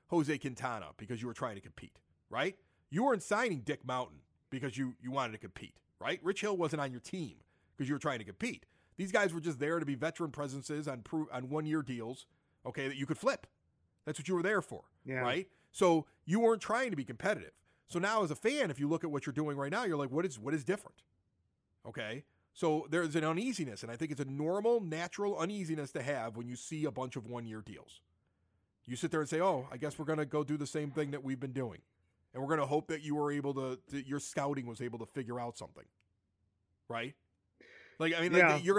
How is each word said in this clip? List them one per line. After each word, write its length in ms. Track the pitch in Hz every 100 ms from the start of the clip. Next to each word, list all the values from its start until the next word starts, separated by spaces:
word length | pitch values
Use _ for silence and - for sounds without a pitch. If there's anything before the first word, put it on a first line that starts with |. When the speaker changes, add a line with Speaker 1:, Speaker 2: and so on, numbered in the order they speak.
| -
Speaker 1:
Jose 300 | 175 147 143
Quintana 480 | 139 113 123 113 80 -
because 240 | 107 117
you 80 | 123
were 60 |
trying 220 | 113 127 101
to 40 |
compete, 380 | - - - _ _ _ -
right? 260 | 120 160 185 _ _ -
You 140 | 151
weren't 180 | 269 220
signing 380 | - 208 247 151
Dick 240 | 117 139 127
Mountain 340 | 127 110 73 _ _ -
because 280 | 135 131 117
you, 160 | 131 117
you 80 | 123
wanted 220 | 135 123
to 60 | 107
compete, 360 | 92 - - _ _ -
right? 180 | 113 180
Rich 180 | 170 202
Hill 160 | 208 190
wasn't 240 | 160 156
on 100 | 139
your 100 | 123
team 360 | - 190 139 - _ _ _ -
'cause 120 | 135
you 60 |
were 40 | 143
trying 180 | 151 127
to 40 |
compete. 400 | 110 95 240 - - _ _ -
These 160 | 190
guys 220 | 208 196
were 60 | 165
just 180 | 160 131
there 200 | 143 170
to 60 | 143
be 80 |
veteran 360 | 135 160 160 165
presences 560 | 135 143 139 131 151 147
on 140 | 127
pro-, 240 | 104 160 151
on 160 | 127 127
one-year 320 | 151 156 156
deals, 440 | 135 120 113 131 - _ _ _
okay, 240 | 123 135 135
that 80 | 135
you 100 | 135
could 120 | -
flip. 280 | 240 247 - _ _ _ _ _ -
That's 120 | -
what 100 | 147
you 60 |
were 80 | 185
there 200 | 175 208
for, 220 | - 107 - _
Speaker 2:
Yeah. 120 | 131 131
Speaker 1:
right? 320 | 123 147 190 _ _
So 340 | - 185 165 - _
you 160 | - 202
weren't 200 | 226 226
trying 280 | - 226 254
to 60 | 160
be 80 |
competitive. 480 | 131 117 185 175 76 _ _ _ -
So 100 | 175
now 240 | 190 220
as 80 | 175
a 40 |
fan, 360 | 151 226 294 214
if 80 | 131
you 100 | 143
look 160 | 160
at 60 | 170
what 160 | 147 147
you're 60 |
doing 240 | 135 151 139
right 140 | 139
now, 120 | 196
you're 120 | 233 151
like, 140 | 135
"What 140 | 143 180
is, 120 | 123
what 160 | 113
is 100 | 156
different?" 380 | 120 202 - _ _ _ _ _ _ _ _ _ -
Okay? 380 | 120 107 127 - _ _
So 320 | - 170 156 147
there's 260 | 165 165 160
an 80 |
uneasiness, 580 | 156 165 247 214 143 101
and 80 | 117
I 60 | 117
think 140 | 160
it's 80 | 143
a 40 | 135
normal, 540 | 139 156 190 220 233
natural 580 | 180 156 175 - 202 170
uneasiness 540 | 170 208 165 156 139
to 100 | 156
have 340 | 127 139 117 113
when 100 | 120
you 80 | 123
see 280 | - 156
a 60 | 151
bunch 260 | 120 127 131
of 100 | 110
one-year 360 | 120 117 110
deals. 400 | 104 76 - - _ _ _ _ _ _ _ _ -
You 100 | 123
sit 140 | 160
there 100 | 160
and 80 | 147
say, 120 | 160
"Oh, 260 | 190 147 123
I 80 | 127
guess 200 | 151 143
we're 60 |
gonna 220 | 147 156 147
go 180 | 151
do 120 | 139 151
the 80 | 143
same 240 | 156 147
thing 200 | 143 143
that 100 | 143
we've 160 | 135 131
been 120 | 139
doing. 280 | 131 120 78 _ _ _ _ _
And 80 | 127
we're 60 | 139
gonna 160 | 156 135
hope 220 | 147 -
that 140 | 156
you 120 | 151
were 160 | 147 147
able 220 | 143 139
to, 240 | 135 131 127 -
to, 160 | 143 135
your 140 | 143
scouting 460 | - - 143 139 120
was 140 | 113
able 160 | 123 113
to 60 | 110
figure 340 | 143 117 123
out 160 | 120 113
something." 300 | 90 76 - _ _ _ _ _ _ _ _ _ -
Right? 260 | 117 123 - _ _ _ _ - - - -
Like, 160 | 165
I 80 | 165
mean, 100 | 170
like, 80 | 175
Speaker 2:
Yeah. 160 | 170 151
Speaker 1:
you're 180 | 175